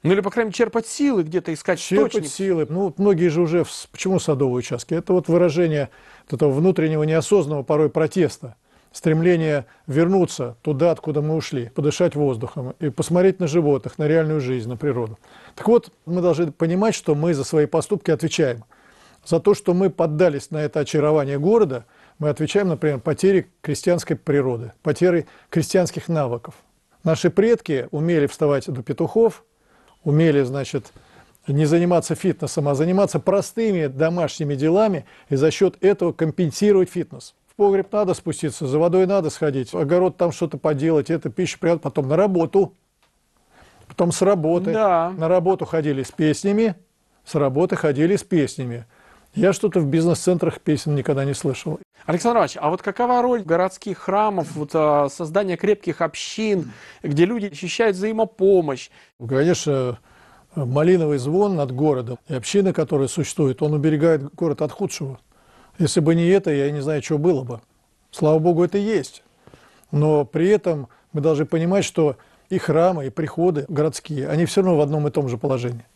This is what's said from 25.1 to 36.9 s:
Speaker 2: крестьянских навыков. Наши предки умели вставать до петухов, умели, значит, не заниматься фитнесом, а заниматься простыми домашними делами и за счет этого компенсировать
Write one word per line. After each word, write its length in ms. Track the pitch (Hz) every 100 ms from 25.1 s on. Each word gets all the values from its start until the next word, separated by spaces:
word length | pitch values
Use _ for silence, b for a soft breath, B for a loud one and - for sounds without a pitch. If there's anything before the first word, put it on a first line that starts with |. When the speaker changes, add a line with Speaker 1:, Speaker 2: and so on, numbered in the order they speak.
| 175 - B B
Speaker 2:
крестьянских 600 | 170 143 190 175 156 -
навыков. 440 | 165 131 117 - - _ _ _ _
Наши 280 | 165 160 175
предки 560 | 175 220 233 - 139 120
умели 380 | 151 165 165 143
вставать 440 | - 151 143 -
до 120 | 131
петухов, 600 | 123 135 160 220 226 - _ b b b b b
умели, 400 | 151 147 165 143
значит, 500 | 127 139 131 139 - b b b b b -
не 180 | 143
заниматься 480 | 151 170 175 175 -
фитнесом, 540 | 170 190 - 160 - 143
а 80 |
заниматься 440 | 139 160 185 196 156
простыми 680 | - 196 - - 226 185 147
домашними 680 | 131 160 175 156 - 147
делами 520 | 139 156 185 220 170 - b b
и 60 |
за 140 | 139 156
счет 340 | - 190 -
этого 280 | 190 196 175
компенсировать 800 | - 160 - 170 - 208 196 180